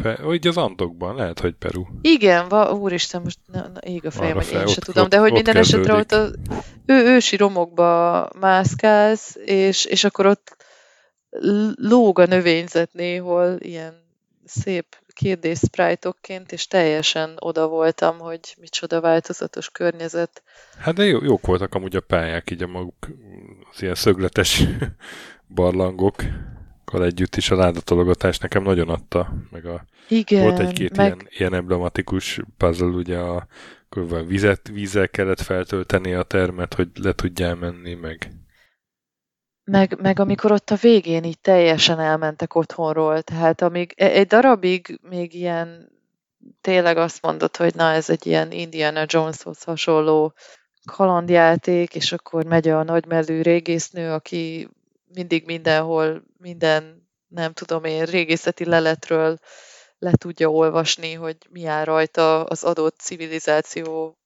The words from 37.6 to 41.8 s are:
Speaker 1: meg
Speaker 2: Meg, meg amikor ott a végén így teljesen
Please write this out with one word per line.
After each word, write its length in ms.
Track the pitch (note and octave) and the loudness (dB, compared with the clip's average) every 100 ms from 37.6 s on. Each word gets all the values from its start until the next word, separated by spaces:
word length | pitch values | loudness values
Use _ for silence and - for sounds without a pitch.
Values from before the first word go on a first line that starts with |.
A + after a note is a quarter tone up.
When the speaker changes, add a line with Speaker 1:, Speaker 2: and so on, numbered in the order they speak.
| F2 F2 F2 | -8 -10 -14
Speaker 1:
meg 360 | F2 E2 E2 - - - _ _ _ _ _ _ _ _ _ _ _ | -12 -12 -12 -16 -18 -20 _ _ _ _ _ _ _ _ _ _ _
Speaker 2:
Meg, 360 | - G3 F#3+ - | 0 2 2 0
meg 180 | G3 F#3+ | 0 2
amikor 320 | G3 G3 G#3+ | 0 2 2
ott 180 | G#3 - | 2 0
a 40 | |
végén 500 | G#3 A#3 A3+ E3 E3 | 2 6 6 4 -2
így 160 | E3 D#3+ | -4 -4
teljesen 600 | - F#3 E3+ D#3+ | 4 6 6 4